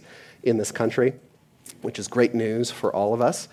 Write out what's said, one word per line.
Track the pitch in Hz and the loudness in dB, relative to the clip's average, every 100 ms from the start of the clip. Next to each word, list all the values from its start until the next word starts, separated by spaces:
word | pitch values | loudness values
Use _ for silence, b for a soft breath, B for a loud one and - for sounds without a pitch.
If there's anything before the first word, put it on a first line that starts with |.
| B B B B | B B B B
in | 127 110 | 0 0
this | 104 | 0
country, | - 117 - 127 - - _ _ _ - - | -2 0 2 2 0 -12 _ _ _ -20 -12
which | 110 - | -10 -8
is | 98 | -4
great | 123 117 | 2 2
news | 117 113 113 120 | 2 0 0 -2
for | - 110 - | -2 -2 0
all | 104 | 0
of | 117 | 2
us. | 123 - - | 2 0 -8